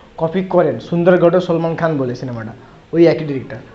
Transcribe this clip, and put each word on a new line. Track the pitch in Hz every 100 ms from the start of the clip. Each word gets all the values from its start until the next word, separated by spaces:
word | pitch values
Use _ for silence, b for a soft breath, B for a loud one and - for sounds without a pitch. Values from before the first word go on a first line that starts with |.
| B -
copy | 160 190
করেন। | 185 180 160 117
সুন্দরগড়ও | - 170 170 180 170 180
সলমান | 175 165 165 160
খান | 165 147
বলে | 127
সিনেমাটা, | 123 131 117 110 - B B B
ওই | 165 165
একই | 147
director, | 151 135 101 110 -